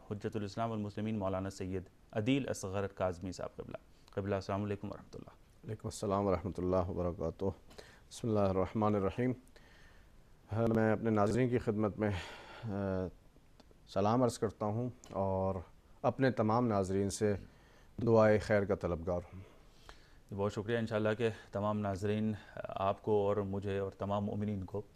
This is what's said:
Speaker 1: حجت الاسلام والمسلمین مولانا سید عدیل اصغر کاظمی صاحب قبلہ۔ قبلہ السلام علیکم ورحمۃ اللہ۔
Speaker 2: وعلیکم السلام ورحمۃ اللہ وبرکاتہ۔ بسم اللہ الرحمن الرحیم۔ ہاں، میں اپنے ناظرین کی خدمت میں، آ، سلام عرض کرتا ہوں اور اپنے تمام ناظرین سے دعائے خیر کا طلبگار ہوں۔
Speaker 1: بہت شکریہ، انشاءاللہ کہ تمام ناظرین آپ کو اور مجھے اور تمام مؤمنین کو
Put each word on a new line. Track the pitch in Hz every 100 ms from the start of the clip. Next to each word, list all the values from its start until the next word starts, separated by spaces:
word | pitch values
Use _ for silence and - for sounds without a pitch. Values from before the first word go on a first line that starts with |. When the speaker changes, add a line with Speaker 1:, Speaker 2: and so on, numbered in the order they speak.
| -
Speaker 1:
حجت | 104 110 107
الاسلام | 101 113 117
والمسلمین | 113 104 101 107 110
مولانا | 95 95 95
سید | - 92 92 90 - -
عدیل | - 107 139 123
اصغر | 101 98 98 98
کاظمی | - 92 85 92
صاحب | 90 - -
قبلہ۔ | - - - - -
قبلہ | - 98
السلام | 98 95 98
علیکم | 104 98 101
ورحمۃ | - -
اللہ۔ | - - - - -
Speaker 2:
وعلیکم | - 107 107
السلام | - 107 98 101
ورحمۃ | 90 90 85
اللہ | 90 92 90
وبرکاتہ۔ | 87 87 82 82 - 98 - - - - - -
بسم | - 120
اللہ | 104 98
الرحمن | 92 90 113 107
الرحیم۔ | 104 95 92 123 127 - - - - - - - - - - -
ہاں، | 104 117
میں | 110 110
اپنے | 104 117
ناظرین | 107 104 107 127
کی | 120
خدمت | - 104 107 98
میں، | 107 95 - - - -
آ، | 113 98 98 95 92 - - - - - - - -
سلام | 95 101 120
عرض | 123 -
کرتا | 107 - 107
ہوں | 110 123 - -
اور | 95 98 95 95 95 92 - - -
اپنے | 135 117 135
تمام | 123 107 113 123
ناظرین | 101 95 95 101
سے | - 107 98 - - - - - -
دعائے | 120 113 110 107
خیر | - 104
کا | 98
طلبگار | 95 90 87 82 87 85
ہوں۔ | 92 92 - - - - - - - -
Speaker 1:
بہت | 98 101
شکریہ، | 110 101 117
انشاءاللہ | 110 107 107 110
کہ | 113 104 -
تمام | 98 104 107
ناظرین | 104 95 101 107 110 107 - - -
آپ | - 98 101
کو | - 107 101
اور | 101 98
مجھے | 98 98 98
اور | 95 -
تمام | 98 104
مؤمنین | 101 101 104 101
کو | 92 101 -